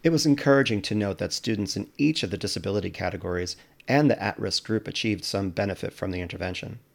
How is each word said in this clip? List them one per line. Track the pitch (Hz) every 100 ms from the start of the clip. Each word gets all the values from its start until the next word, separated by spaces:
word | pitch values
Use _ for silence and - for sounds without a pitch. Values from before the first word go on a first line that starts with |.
It | 165
was | 160 156
encouraging | 143 147 139 135 107
to | - 107
note | 101 95
that | 98
students | - - 107 101 -
in | 98 -
each | 147 156
of | 98
the | 98
disability | 101 - 98 101 95
categories | 85 92 90 90 90 90 - - _ -
and | 135 151
the | 110
at-risk | 101 - 104 - -
group | 110 -
achieved | - 113 101
some | - 101 98
benefit | 85 101 92 -
from | - 95
the | 90
intervention. | 90 - 90 90 - 107 _